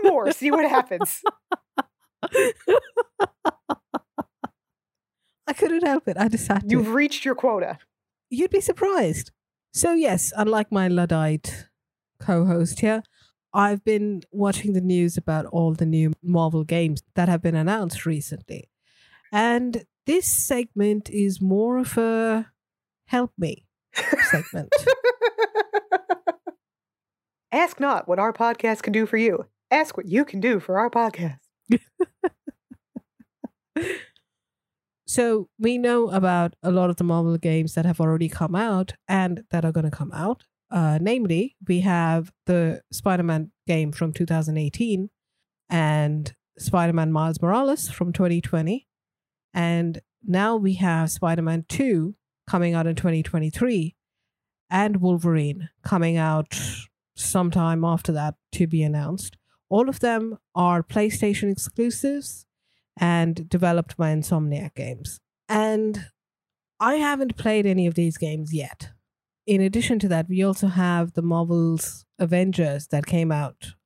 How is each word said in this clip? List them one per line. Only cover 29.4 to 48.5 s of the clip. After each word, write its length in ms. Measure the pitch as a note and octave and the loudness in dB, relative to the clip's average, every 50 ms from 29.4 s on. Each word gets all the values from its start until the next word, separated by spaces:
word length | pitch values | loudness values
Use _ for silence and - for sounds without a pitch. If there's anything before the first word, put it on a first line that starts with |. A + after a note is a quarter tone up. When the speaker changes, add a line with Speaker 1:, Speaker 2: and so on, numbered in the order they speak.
| - - _ _ _ _ | -4 -10 _ _ _ _
Speaker 1:
Ask 260 | B3+ D4+ D#4 - - | 0 0 2 0 -4
what 120 | - - | -10 -6
you 180 | F#3 F3 B3+ D4 | -2 0 0 0
can 160 | - - G3 | 0 -2 -2
do 180 | F#3+ B3+ A#3 F#3 | 0 0 0 0
for 200 | - - F#3 G3 | -2 -2 -2 0
our 100 | A3+ A#3+ | 0 0
podcast. 480 | A#3 A#3 A#3 A3 - E3+ F3 D#3+ C3+ - _ _ _ _ _ - | 0 0 -2 -2 -2 -4 -6 -6 -8 -10 _ _ _ _ _ -2
<laughs> 100 | A#3 A#3+ - _ _ - F4+ - _ _ - F4+ - _ _ D#4 - _ _ _ - - _ _ _ - - _ _ _ _ _ _ _ - - _ _ _ _ _ D#4 E4+ F#4+ E4+ - - - _ _ _ _ _ _ _ _ _ _ _ _ _ _ _ _ _ _ _ - | -2 -2 -2 _ _ -6 -6 -6 _ _ -6 -6 -6 _ _ -20 -20 _ _ _ -20 -20 _ _ _ -20 -20 _ _ _ _ _ _ _ -16 -16 _ _ _ _ _ -6 -4 -4 -6 -10 -12 -18 _ _ _ _ _ _ _ _ _ _ _ _ _ _ _ _ _ _ _ -4
Speaker 2:
So 380 | - B3+ A#3+ A#3 A3 G#3+ F#3 - _ - | 0 0 2 2 2 0 -2 -6 _ -2
we 180 | A3 A#3 B3 | 0 0 0
know 320 | B3 A#3+ A#3+ A#3+ A#3+ A#3 G3 | 0 0 0 2 2 0 0
about 460 | F3+ F#3+ F#3 F3+ F3 F3 E3+ E3+ - _ - | 0 0 2 2 2 2 0 -2 -4 _ -2
a 80 | F#3 | 0
lot 180 | F3+ F#3 F3+ F3+ | 2 2 2 2
of 60 | F3 | 0
the 80 | - F3 | 0 0
Marvel 340 | E3+ E3 E3+ E3 E3 E3 | 0 0 2 2 0 0
games 360 | E3 - E3 D#3+ D#3+ D#3+ D#3+ - | 0 0 0 0 0 0 0 -2
that 120 | E3 D#3+ | 0 0
have 140 | F3+ E3 - | 0 0 2
already 300 | E3 D#3+ D#3+ D#3+ E3+ D#3+ | 2 0 2 0 0 -2
come 260 | - - E3 D#3 E3+ | -2 -4 -4 -2 -2
out 380 | F3+ A3+ A#3 G3+ F#3 F#3 - - - _ - | -2 0 0 0 0 -2 -4 -8 -12 _ -2
and 340 | F#3+ F#3+ F#3 F3+ E3+ D#3+ - _ | 0 0 2 0 -2 -6 -6 _
that 140 | - E3+ D#3+ | -2 0 0
are 60 | D#3+ D#3+ | 0 0
gonna 180 | E3 D#3 D3+ | 0 -2 -2
come 220 | - - C#3+ - - | -2 -4 -8 -8 -6
out. 320 | - E3 G#3 B3 - _ _ _ _ _ _ | -6 -4 -4 -4 -6 _ _ _ _ _ _
Uh, 280 | A#3 F3+ E3 D#3 D3+ D#3 | -2 0 2 2 2 2
namely, 560 | E3+ G#3 A#3+ C4 A3+ F3+ E3 E3+ A3 C4+ - _ F#3+ | 0 0 0 0 0 0 0 0 0 -2 -6 _ -2
we 140 | - F3+ F3+ | 0 0 2
have 500 | F#3 G3 F3+ E3+ E3 E3 E3 E3 E3 - - _ _ | 2 2 2 2 2 2 2 0 -2 -4 -10 _ _
the 360 | - F3+ F3 E3+ D#3+ D#3+ - - _ - | 0 2 2 2 0 -2 -4 -10 _ -14
Spider-Man 580 | - - G3+ F#3 F3+ F3 E3+ D#3+ D#3 D#3 E3+ - _ _ | -4 0 0 0 2 2 0 0 -2 -2 -6 -10 _ _
game 240 | - E3+ D#3+ D#3 D3 | -2 0 0 0 -2
from 220 | D3 - E3+ D#3+ D3+ | -2 -2 -4 -4 -2
two 120 | - F3 | -2 -2
thousand 320 | E3 E3 D#3+ D#3 D#3 D#3 | 0 0 0 0 0 -2
eighteen 520 | D#3 D3+ D3 - - A#3 A#3 G3+ F#3 F#3+ G#3+ - _ _ _ _ _ _ _ _ _ _ - | -2 -2 -2 -2 -2 -2 -2 -2 -2 -4 -6 -10 _ _ _ _ _ _ _ _ _ _ -2
and 640 | F3 E3 D#3 D3+ D3+ D3+ D3+ D3+ D3+ D3+ D3+ - - _ _ _ _ | 0 2 2 2 2 2 2 0 0 -2 -4 -8 -12 _ _ _ _
Spider-Man 540 | - - - - F3+ E3+ E3+ E3 E3 D#3+ D#3+ | -10 -4 0 2 2 2 2 2 2 2 2
Miles 300 | D#3+ D#3 D#3+ E3 E3 - | 2 0 0 0 -2 0
Morales 480 | E3+ E3+ G3 B3 C#4 C4+ D4 D#4 - - | 0 0 2 2 2 0 0 -2 -4 -8
from 240 | - - F3 F3 E3 | -6 -4 -4 -2 0
twenty 260 | - F#3+ F3 E3+ F3 | 0 0 2 2 0
twenty. 480 | - - | -2 -2